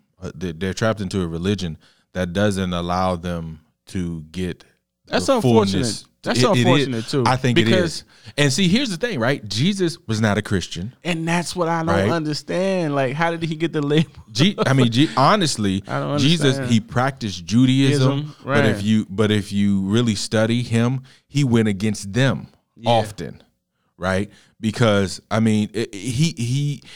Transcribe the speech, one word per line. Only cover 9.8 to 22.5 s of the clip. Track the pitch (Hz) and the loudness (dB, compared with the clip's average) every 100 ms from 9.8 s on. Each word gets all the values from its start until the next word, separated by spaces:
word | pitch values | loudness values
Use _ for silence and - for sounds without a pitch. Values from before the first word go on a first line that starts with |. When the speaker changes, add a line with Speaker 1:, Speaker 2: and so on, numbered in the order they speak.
| 175 - - | -2 -4 -4
Speaker 1:
was | 110 | 0
not | 110 101 | 2 0
a | |
Christian. | - 95 - - 107 - | -2 -4 -4 -8 -10 -10
Speaker 2:
And | 180 165 165 | -6 -4 -2
that's | 170 156 180 | -2 -2 -2
what | 165 | -2
I | 170 | 0
don't | 165 | 0
Speaker 1:
Right? | 170 196 | 0 2
Speaker 2:
understand. | 170 151 139 - 170 190 190 156 | 0 -2 -6 -4 -2 -2 -2 0
Like, | 143 131 | 0 -2
how | 143 170 | 0 -2
did | 170 | -2
he | 165 156 | -6 -4
get | 160 | -4
the | 156 | -2
label? | 143 151 - - - | 2 2 0 -6 -8
Speaker 1:
Je-, | 110 185 208 | 0 2 2
I | - | 2
mean, | 135 120 | 4 4
Je-, | 113 160 | 4 2
Speaker 2:
<laughs> | 127 | 4
Speaker 1:
honestly, | 147 214 156 - 101 95 - | 4 4 2 0 0 -2 -2
Speaker 2:
I | 135 | -6
don't | 143 143 | -2 0
Speaker 1:
Jesus, | 135 170 143 135 | 2 4 2 0
Speaker 2:
understand. | 127 | 2
Speaker 1:
he | 113 | 0
practiced | - 120 131 135 110 90 | 0 -2 -2 -2 -8 -8
Judaism, | 82 113 131 131 139 147 131 143 | 0 4 4 4 2 2 2 0
Speaker 2:
Judaism, | 151 - | -6 -12
Speaker 1:
but | 120 143 139 | -2 2 2
if | 107 | 2
Speaker 2:
right. | |
Speaker 1:
you, | 104 110 - | 2 2 0
but | 98 107 | 0 2
if | 107 95 | 2 0
you | 101 101 98 | 0 2 2
really | 95 110 120 | 2 0 0
study | 101 - 110 110 120 | -2 -2 0 0 0
him, | 117 117 120 131 - _ _ | 0 0 0 -2 -8 _ _
he | 143 | -2
went | 135 117 110 | 2 2 2
against | 98 110 101 101 | 0 -2 -4 -4
them | 110 131 - - | 0 0 0 -8